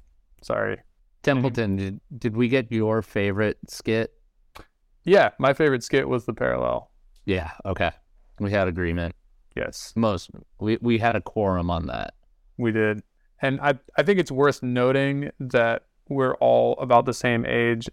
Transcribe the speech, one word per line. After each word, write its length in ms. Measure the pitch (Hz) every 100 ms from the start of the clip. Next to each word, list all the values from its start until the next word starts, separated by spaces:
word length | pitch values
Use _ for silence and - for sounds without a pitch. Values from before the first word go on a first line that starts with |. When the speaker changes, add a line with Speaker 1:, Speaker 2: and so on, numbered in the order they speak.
| - _ _ _
Speaker 1:
Sorry. 380 | - 113 104 101 - _ _ _
Speaker 2:
Templeton, 500 | 147 131 131 120 107
did, 260 | 98 95 101 - 123
did 200 | 117 107
we 100 | 120
get 240 | 135 117
your 320 | 113 110 110
favorite 560 | 107 107 101 98 107 - -
skit? 480 | - - 113 110 _ _ _ _ - - _ _ _
Speaker 1:
Yeah, 260 | 170 190 123 -
my 120 | 135
favorite 300 | 139 156 127
skit 260 | - 139 135
was 180 | 127 120
the 60 |
parallel. 600 | 110 127 123 - - - _ _ _
Speaker 2:
Yeah, 260 | - 92 82 - 98
okay. 240 | 92 87 - _ _ _ -
We 140 | 101
had 160 | 101 92
agreement. 480 | 85 87 87 85 - _ _ _ -
Speaker 1:
Yes. 360 | - - - 113
Speaker 2:
Most, 340 | 113 92 - - - -
we, 180 | 107 113
we 160 | 120 113
had 200 | 117 110
a 40 |
quorum 520 | - 110 98 90 87
on 140 | 85 76
that. 260 | 58 50 - _ _ _ -
Speaker 1:
We 140 | 117
did. 320 | 110 107 107 - _ _ _
And 180 | 135 135
I, 140 | 143 131 _ -
I 80 |
think 160 | 151 196
it's 100 | 151
worth 320 | 135 143 -
noting 680 | 123 123 127 135 139 139 143 -
that 460 | 131 127 117 117 - _ -
we're 260 | 139 127 131
all 420 | 123 120 120 143
about 260 | 131 120
the 100 | 127
same 300 | 117 123 117 120
age 420 | 120 117 117 113